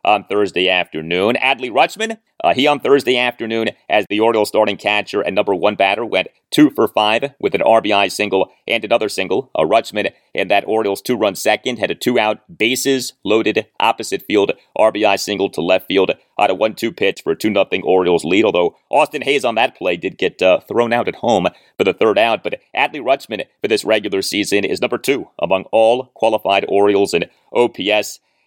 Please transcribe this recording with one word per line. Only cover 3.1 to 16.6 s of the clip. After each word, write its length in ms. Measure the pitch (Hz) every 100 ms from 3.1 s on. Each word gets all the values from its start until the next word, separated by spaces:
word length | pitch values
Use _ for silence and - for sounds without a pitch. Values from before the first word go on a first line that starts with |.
| 123
afternoon 520 | 123 - 113 113 110 - -
as 180 | 107 95
the 120 | 107
Orioles 280 | 113 110 104
starting 300 | - 104 98
catcher 420 | 107 104 98 107
and 140 | 90
number 200 | 95 101
one 220 | 92 98 101
batter 280 | 98 104
went 240 | 113 92 90 _ -
two 200 | - 202
for 180 | - 110
five 460 | - 107 113 143 -
with 160 | -
an 60 | -
R 200 | - 113
B 100 | 101
I 160 | 101 98
single 420 | - 104 95 90 _ -
and 180 | 113
another 260 | 104 113 107
single. 400 | - 92 98 131
Uh, 80 | -
Rutschman 500 | 80 110 - 104 104 _ _
in 160 | - 95
that 180 | 101 -
Orioles 360 | 110 104 98
two-run 320 | - 117 104
second 440 | 92 107 107 127 113
had 120 | 92
a 40 |
two-out, 640 | 85 - 120 110 110 - 82
bases 540 | 110 127 139 131 123 -
loaded, 440 | 95 110 107 107 - -
opposite 440 | 110 117 110 98
field 300 | - 101 101 - _ -
R 140 | 110
B 140 | 104
I 120 | 104 98
single 340 | - 101 98
to 100 | -
left 260 | 85 92 -
field 260 | 92 90 - _ -
on 120 | 104
a 40 |
one 200 | 95